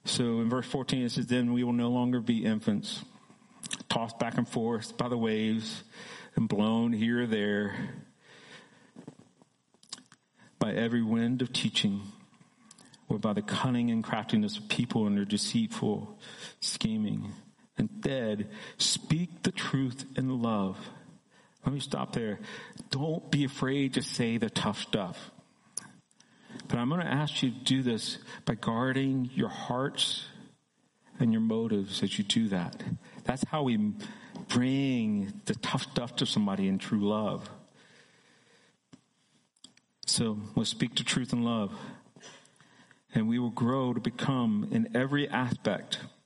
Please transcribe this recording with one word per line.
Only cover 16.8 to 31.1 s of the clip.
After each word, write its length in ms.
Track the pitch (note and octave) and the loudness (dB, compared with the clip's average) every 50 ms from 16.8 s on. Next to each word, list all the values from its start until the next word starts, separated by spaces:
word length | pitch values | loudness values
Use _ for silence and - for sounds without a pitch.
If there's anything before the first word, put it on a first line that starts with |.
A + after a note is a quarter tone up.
| - A2 A2 A2 G#2+ G2+ G#2+ G#2+ G2+ G2+ - - - - _ _ - _ _ | 0 0 2 0 0 0 -2 -4 -4 -8 -10 -14 -18 -20 _ _ -20 _ _
Instead, 720 | - A2 G#2+ - - - C#3 C3+ C3 A#2 A2 G#2+ G#2 G#2 - - - - - - | -2 -2 -2 -2 -4 -2 -2 0 0 0 0 0 0 -2 -6 -8 -14 -14 -16 -4
speak 680 | - - - - - - - D#3 E3 F3+ - - - - | 0 0 0 0 0 2 2 2 2 2 -2 -6 -2 -2
the 100 | - - | -2 -2
truth 500 | - - - - C3+ C3+ B2+ B2 - - - - | 0 -2 0 0 2 0 0 -2 -6 -12 -6 -2
in 240 | - C3 C3 C3 B2 | -2 0 0 0 0
love." 360 | A#2 A#2 A2 G2+ G2 F#2+ F#2 - - - - - - - - - _ _ _ - _ _ _ _ - | 0 2 2 2 0 0 -2 -6 -12 -16 -16 -18 -20 -20 -20 -20 _ _ _ -20 _ _ _ _ -2
Let 80 | B2+ C#3 | -2 -2
me 60 | C#3+ | -2
stop 340 | - C#3 - C#3 B2+ - - | -4 -4 -4 -4 -4 -4 -4
there. 260 | B2 A2+ G#2+ G2+ - - - - - - - - - - - | -4 -2 -2 -4 -6 -8 -14 -12 -14 -14 -16 -18 -20 -8 -6
Don't 420 | - C3 D3 D#3+ D#3 - - - | -4 -2 0 -2 -2 -4 -2 0
be 140 | - C#3+ C#3+ | 2 2 2
afraid 480 | C3 - - C3+ C3 C3+ C#3+ C3+ C3+ C3 | 0 0 -2 -2 0 2 2 2 2 0
to 80 | B2+ | 0
say 360 | - - - - A#2+ A2+ A2+ | -2 -2 -2 0 2 2 2
the 120 | A#2 A2+ G#2 | 2 0 0
tough 320 | - - - A2 G2+ - | 0 0 0 0 -2 -2
stuff. 500 | - - - A2 F#2+ F2+ E2+ - - - - - - _ _ _ _ _ _ - - - - - _ _ _ _ - _ _ _ - - - - - | -4 -2 -2 -2 -2 -2 -6 -12 -14 -18 -20 -20 -20 _ _ _ _ _ _ -16 -16 -16 -20 -20 _ _ _ _ -20 _ _ _ -20 -18 -18 -16 -4
But 100 | - - | -2 -2
I'm 120 | A#2 A#2+ C3 | 0 2 0
gonna 160 | D#3+ F3+ E3+ | 0 0 0
ask 360 | B2+ B2 C#3+ D3+ D3 - - | 0 0 0 0 0 0 0
you 100 | - B2+ | 0 0
to 80 | A2+ - | 0 -2
do 220 | - - C3 C3+ | 0 2 2 4
this 360 | B2+ A#2+ A#2 G#2+ - - - - - - - - - | 4 2 0 0 -2 -6 -8 -10 -12 -16 -16 -6 -2
by 100 | - A#2+ | -2 -2
guarding 760 | G#2 - A#2 A2+ A#2 B2+ C3 C3 C3+ C3+ C3+ C3 C3+ B2+ B2 B2+ | 0 0 0 0 2 2 2 2 2 2 2 2 0 0 -2 0
your 160 | - B2+ G#2+ | -2 -2 -2
hearts 760 | - - - - B2 B2+ C3+ C#3+ - - - - - - - - - - - - - _ _ _ _ _ _ _ _ _ _ - | -2 -8 -4 -2 -2 0 0 -2 0 0 -2 0 -2 -4 -6 -12 -16 -20 -20 -20 -20 _ _ _ _ _ _ _ _ _ _ -20